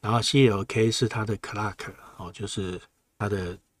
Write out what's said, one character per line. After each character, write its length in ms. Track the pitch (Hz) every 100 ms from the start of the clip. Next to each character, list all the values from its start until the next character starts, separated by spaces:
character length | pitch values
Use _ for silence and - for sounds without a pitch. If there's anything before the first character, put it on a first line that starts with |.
然 120 | 107
后 100 | 117
C 260 | 110 139 131
L 160 | 101
K 260 | 98 117 113
是 180 | 113 113
它 160 | 113
的 120 | 107 104
clock， 540 | - 107 104 101 - 92 - -
哦， 140 | 90
就 140 | 87 98
是 340 | - 95 90 - _ _ _
它 100 | 104
的 300 | 98 90 90 _ _